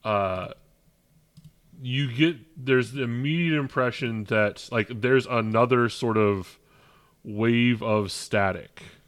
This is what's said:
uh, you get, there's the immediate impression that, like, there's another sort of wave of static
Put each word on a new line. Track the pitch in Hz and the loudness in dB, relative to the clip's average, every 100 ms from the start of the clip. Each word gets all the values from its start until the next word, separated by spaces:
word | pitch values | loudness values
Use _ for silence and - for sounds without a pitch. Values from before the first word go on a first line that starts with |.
uh, | 110 104 95 92 90 - _ _ _ _ _ _ _ - - _ _ 170 | 0 0 0 -4 -8 -14 _ _ _ _ _ _ _ -20 -20 _ _ -14
you | 127 131 139 | -4 -2 -2
get, | 117 156 147 - - | 2 2 2 -14 -10
there's | 131 127 117 | 2 2 2
the | 135 | -4
immediate | 123 120 139 165 170 151 | -4 -2 -2 0 0 0
impression | 135 - 127 - 123 113 | -2 -2 -2 -2 -4 -4
that, | 104 113 104 - - | 0 2 2 -2 -4
like, | 117 107 | -2 -2
there's | 120 123 131 123 | -2 2 2 2
another | 123 110 113 120 123 120 | -2 0 2 4 4 2
sort | - 120 110 | 0 0 2
of | 104 98 92 - _ _ _ _ _ _ | 2 0 -6 -18 _ _ _ _ _ _
wave | - 104 113 117 120 117 | -12 -2 2 4 2 0
of | 113 107 101 | 0 -2 -2
static | - - 107 98 90 60 - - - | -8 -4 0 0 -2 -12 -20 -20 -20